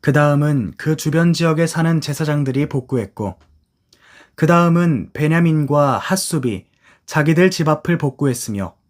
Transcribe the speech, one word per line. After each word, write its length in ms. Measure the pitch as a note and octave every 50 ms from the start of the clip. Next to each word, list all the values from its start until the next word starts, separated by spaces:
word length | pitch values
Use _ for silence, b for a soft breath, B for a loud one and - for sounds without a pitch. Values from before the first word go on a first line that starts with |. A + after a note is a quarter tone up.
그 120 | - D3+
다음은 600 | C3 D3 D3 D3 C#3+ C#3+ D3 D3+ D3 C#3 A2 E2+ -
그 200 | _ - D#3 D#3
주변 360 | D3+ - D#3 D3 D#3+ E3 F3
지역에 360 | E3 D#3+ E3 E3 D#3+ D3+ E3 D#3+
사는 320 | - E3+ E3 E3 E3 D#3+
제사장들이 680 | C#3+ - D3 - D#3+ D3+ D3 D3 C#3+ C3 B2+ C3 D3 D3
복구했고 680 | - C#3 B2 - C3+ B2 G#2 F#2+ _ - A2 G2 F#2 _ _ _ _ _ _ _ _ _ _ _ b b b b b b b b b
그 120 | - -
다음은 640 | D#3 F3 E3+ E3+ E3+ E3 E3+ F3 E3+ D3+ A2 E2 -
베냐민과 880 | _ - D3 D3+ D#3+ E3+ E3+ E3 D#3+ D#3 D3 C#3 C#3+ D3 D3 C#3 B2 G2+
핫숲이 680 | - - F#3+ F#3 - - - D#3 B2 B2 G#2 F2+ b b b b b b b b b
자기들 440 | - - D#3 D3 D#3 E3 D#3 F#3 F#3+
집 180 | F#3 - E3 D#3
앞을 300 | D3+ D3+ - - E3+ E3
복구했으며 800 | - C#3+ - - C#3+ C#3 B2 B2 - - G#2+ G2+ F#2+ E2+ _ _ _